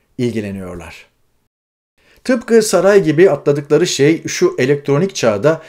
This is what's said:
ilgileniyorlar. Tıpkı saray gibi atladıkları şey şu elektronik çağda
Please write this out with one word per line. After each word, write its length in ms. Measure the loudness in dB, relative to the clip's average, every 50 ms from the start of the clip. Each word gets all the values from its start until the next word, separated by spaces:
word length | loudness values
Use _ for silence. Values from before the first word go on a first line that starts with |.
| _ _ _ -6
ilgileniyorlar. 920 | -6 -4 -4 -6 -8 -8 -10 -12 -12 -12 -14 -14 -16 -18 -20 -20 -20 _ _ _ _ _ _ _ _ _ _ _ _ _ _ _ _ _ _ _ _ _ _ _ _
Tıpkı 380 | -4 -4 -4 -2 2 2 2
saray 420 | 2 2 0 2 2 4 4 4 2
gibi 260 | 2 2 4 4 4
atladıkları 560 | 2 2 0 -2 -2 -2 -2 0 0 0 0 0
şey 400 | 0 0 2 2 2 0 -4 -8
şu 280 | -4 -2 -2 -2 0 0
elektronik 580 | 0 0 0 -2 -2 -2 0 0 0 -2 -4
çağda 460 | -2 -2 0 0 2 0 0 0 0 -6